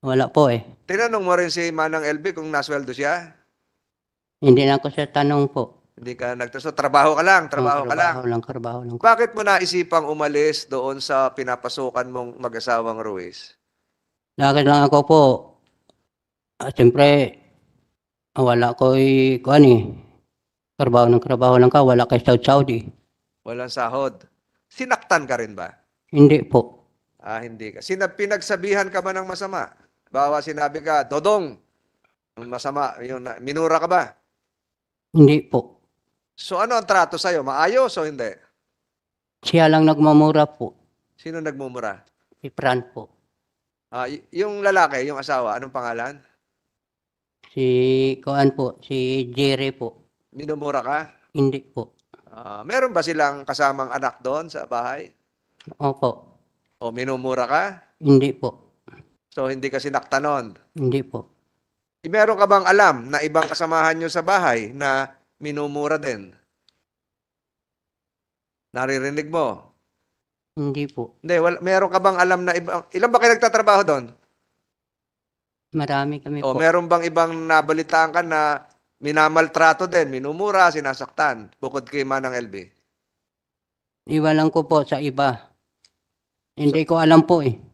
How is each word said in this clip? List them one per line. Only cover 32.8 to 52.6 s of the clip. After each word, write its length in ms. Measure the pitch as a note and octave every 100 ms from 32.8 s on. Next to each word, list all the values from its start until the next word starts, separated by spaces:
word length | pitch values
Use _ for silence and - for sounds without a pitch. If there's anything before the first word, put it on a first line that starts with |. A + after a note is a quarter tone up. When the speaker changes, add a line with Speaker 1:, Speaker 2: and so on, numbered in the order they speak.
| C3+ E2
Speaker 2:
yung 240 | A#2+ C3
na-, 160 | B2 A#2
minura 400 | B2+ D3 D#3+ D#3+
ka 80 | E3
ba? 240 | F3+ C3+ _ _ _ _ _ _ _ _ _ _ E3
Speaker 1:
Hindi 240 | C#3+ D3
po. 400 | - C3 - _ _ _ _ _ _ _
Speaker 2:
So, 240 | - F3+
ano 160 | A3 A#3+
ang 80 |
trato 320 | F#3+ G3 E3+ E3
sa'yo? 240 | F#3+ E3+
Maayos 560 | C3+ C3+ E3 A#3+ B3+ -
o 80 |
hindi? 240 | D#3 D3 A2+ F#2+ _ _ _ _ _ _ _ _ _ _
Speaker 1:
Siya 320 | - E3+ D#3+
lang 160 | D#3 D#3
nagmamura 560 | D3+ D3+ D3+ D3+ D3+
po. 320 | D3+ - A2 _ _ _ _ _
Speaker 2:
Sino 240 | D#3+ E3
nagmumura? 640 | D#3 C3+ C3 B2 A2+ F#2+ _ _ _ _
Speaker 1:
Si 160 | C#3+
Fran 400 | - C3+ B2+ B2
po. 160 | - G#2+ _ _ _ _ _ _ _ _
Speaker 2:
Ah, 160 | A#2+
y-, 240 | B2+ D3 _ E3
yung 240 | G#3 G3+
lalaki, 480 | G3 G3 D#3+ C#3 C3+
yung 80 | C#3
asawa, 400 | C3+ C3+ A#2+ A2
anong 160 | C3
pangalan? 480 | C3 A#2+ A#2 B2 C#3+ C3+ _ _ _ _ _ _ _ _ _ _ _ _
Speaker 1:
Si, 160 | - C3 B2+ B2+ C3 C3 C3
kuwan 320 | - C#3 C#3
po, 240 | C3+ C3 -
si 400 | - C3+ B2+ C3 B2
Jerry 400 | B2 C#3 C3+ C3+
po. 320 | C3 A#2 _ _ _ _ C3
Speaker 2:
Minumura 480 | D3 D3+ D3 C#3
ka? 140 | A#2+ D3 D#3 _ _
Speaker 1:
Hindi 320 | D3+ C3+ C3+
po. 320 | - - A2 _ _ _ _
Speaker 2:
Ah, 320 | A2 A#2 G#2